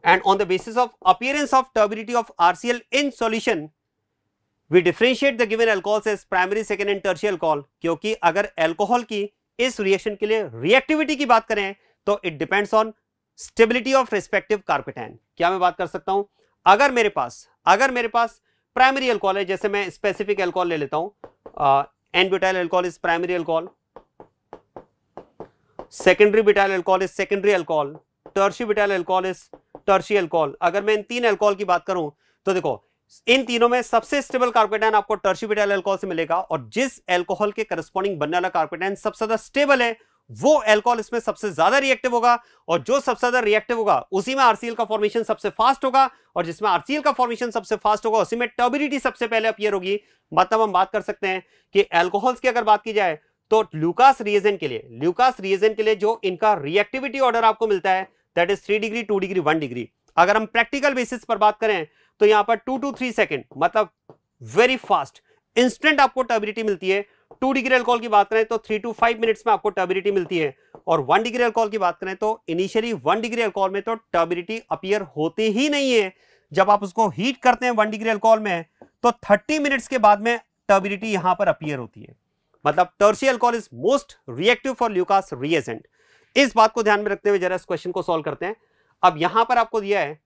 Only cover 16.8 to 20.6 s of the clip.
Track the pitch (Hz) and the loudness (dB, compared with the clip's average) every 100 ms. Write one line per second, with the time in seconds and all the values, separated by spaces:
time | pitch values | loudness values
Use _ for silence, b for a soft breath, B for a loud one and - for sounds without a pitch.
16.8 | 285 240 214 156 123 - - _ - 202 | 4 2 0 -2 -6 -10 -20 _ 2 4
17.8 | 269 247 233 233 233 - _ _ _ - | 2 0 -2 -2 -2 -6 _ _ _ 4
18.8 | 262 269 254 214 190 190 185 190 208 202 | 4 4 0 0 0 -2 -2 -2 -2 -2
19.8 | 190 - 208 - 202 196 180 180 | -6 -4 -4 -4 -4 -2 -2 -2